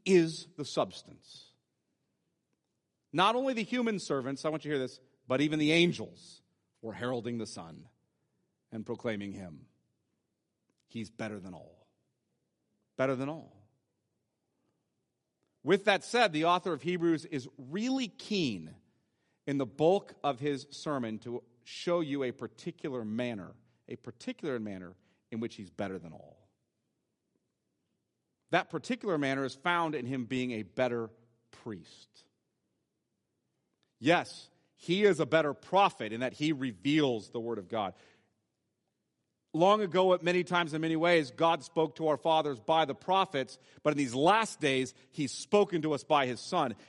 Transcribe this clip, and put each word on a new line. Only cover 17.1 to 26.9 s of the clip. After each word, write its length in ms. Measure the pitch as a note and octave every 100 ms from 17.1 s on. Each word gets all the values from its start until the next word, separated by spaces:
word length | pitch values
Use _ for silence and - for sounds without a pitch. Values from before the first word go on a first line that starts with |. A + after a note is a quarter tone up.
| D#3+ -
is 220 | C#3+ A#2+ -
really 500 | B2+ F3 A#3+ C4 A#3
keen 640 | - - G#3 D3 F#2+ D#2+ - _ _ _ _ _ _ -
in 120 | C#3
the 80 | C3
bulk 480 | - D#3 G3 - -
of 160 | C#3+ B2
his 260 | D3 C#3 -
sermon 480 | - - C#3+ A#2 A2
to 240 | B2 A#2+ - _
show 380 | - - - F3
you 240 | D#3+ C#3+
a 80 | C3
particular 720 | - A2+ - - - D#3+ B2+
manner, 480 | G#2+ A2 B2 A2 E2 - _ _ -
a 60 |
particular 640 | A2+ - - - B3+ E3 B2
manner 360 | G#2+ F#2+ F2+ F2+ _ _ _
in 80 | A2+
which 160 | A2+
he's 160 | - F#2+
better 280 | - G2+ F2+
than 140 | E2
all. 260 | D#2 - _ _ _ _ _ _